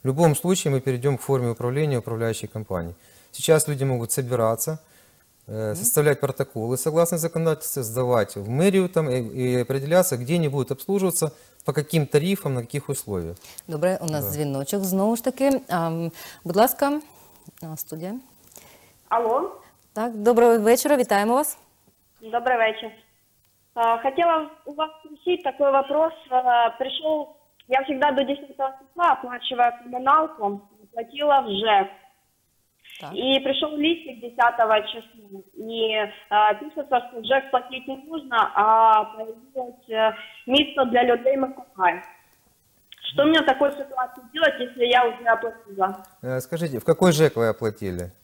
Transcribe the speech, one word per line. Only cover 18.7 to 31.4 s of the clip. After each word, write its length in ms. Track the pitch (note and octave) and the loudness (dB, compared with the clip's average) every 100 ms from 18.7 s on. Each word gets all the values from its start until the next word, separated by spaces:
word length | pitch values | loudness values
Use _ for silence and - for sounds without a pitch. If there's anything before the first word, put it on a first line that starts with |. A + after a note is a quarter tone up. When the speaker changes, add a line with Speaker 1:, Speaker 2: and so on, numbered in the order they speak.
| - - - - | -18 -20 -20 -4
Speaker 3:
Алло. 420 | A#3 A#3 B3+ G4 - - - - | -2 0 0 -2 -10 -18 -18 -14
Speaker 2:
Так, 220 | - A#3 A3 | -6 -6 0
доброго 440 | G#3 A#3 A#3+ A#3 | 2 6 6 6
вечора, 380 | G#3+ A#3+ D4 C#4+ | 6 4 4 2
вітаємо 360 | B3 G3+ G#3 | 4 2 2
вас. 240 | B3 D4+ - - - - - - - | 2 0 -6 -16 -20 -20 -20 -20 -20
Speaker 3:
Добрий 360 | A3 A#3 A#3+ B3 | -4 -2 0 2
вечір. 340 | A3 A3 A3+ - - - - - - - - | 2 0 -10 -14 -18 -20 -20 -20 -20 -20 -14
А, 240 | - A3+ A#3 | 0 2 2
хотела 520 | C4 C4+ E4+ D#4+ D4+ - - | 0 2 4 4 0 -12 -16
у 80 | |
вас 160 | D4 D#4 - D#4 | -6 -6 -6 -20
спросить 380 | D4+ - F4+ | -10 -2 0
такой 280 | C#4 C4+ C#4+ | -2 2 4
вопрос. 420 | C4+ C#4 C#4+ D#4+ D#4+ - | 4 4 2 2 0 -2
А, 400 | B3+ B3+ A#3+ A#3 A#3 | 0 4 4 4 0
пришёл, 480 | C4 C4 D#4 D#4 C#4+ - - - - | -6 -4 -2 -2 -4 -12 -20 -18 -2
я 160 | C4 | -2
всегда 280 | C#4 C4+ D4 | 0 0 2
до 120 | C4+ | 2
десятого 480 | C4+ C#4+ - - C4+ C4+ | 0 -4 -8 -6 -6 -6
числа 320 | - - E4+ | -18 0 2
оплачиваю 600 | C4 B3 B3 - B3 A#3+ A#3+ | 2 -2 -8 -6 0 0 0
коммуналку, 760 | B3 B3 C4 D4+ D#4 D#4+ G#3 G3+ - - - | -10 -4 4 4 2 -2 -4 -4 -12 -20 -14
платила 480 | - A#3 C#4+ D4 C#4 | -12 -10 -2 4 4